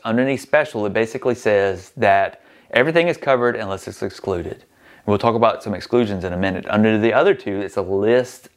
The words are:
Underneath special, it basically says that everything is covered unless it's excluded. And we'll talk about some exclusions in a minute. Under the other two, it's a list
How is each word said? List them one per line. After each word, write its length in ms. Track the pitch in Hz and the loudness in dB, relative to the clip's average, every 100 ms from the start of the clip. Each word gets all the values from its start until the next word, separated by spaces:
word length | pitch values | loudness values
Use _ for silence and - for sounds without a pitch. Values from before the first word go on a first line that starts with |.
| 113 | -2
Underneath 360 | 113 131 131 | 0 0 -2
special, 440 | - 147 147 113 104 | 0 0 0 -4 -2
it 80 | |
basically 420 | 101 113 127 131 120 | -2 -2 -2 -4 -2
says 560 | 110 104 98 92 - - | 0 2 2 -2 -10 -2
that 440 | 107 98 92 - _ _ - | 2 2 0 -6 _ _ -4
everything 380 | 113 139 165 170 | 0 2 2 0
is 80 | 151 | 0
covered 400 | 143 131 120 113 | 0 2 2 -2
unless 280 | 104 98 - | -4 -8 -10
it's 140 | 101 | -8
excluded. 520 | 101 - - 90 82 | -10 -8 -6 -4 -6
And 540 | - _ _ - - - | -12 _ _ -20 -8 -2
we'll 100 | 101 | 0
talk 180 | 117 113 | 2 2
about 260 | 113 92 | 2 0
some 120 | - | -6
exclusions 500 | 92 - 120 113 98 | -10 -2 0 0 -2
in 80 | 87 | -6
a 60 | 90 | -4
minute. 280 | 95 90 - | -2 -4 -2
Under 280 | 107 110 110 | 2 4 4
the 140 | 110 | 2
other 220 | 113 180 | 4 2
two, 260 | - - 98 | 0 -2 -6
it's 160 | 98 - | -6 -6
a 60 | |
list 640 | 92 98 104 123 123 - - | -4 0 2 2 0 -8 -20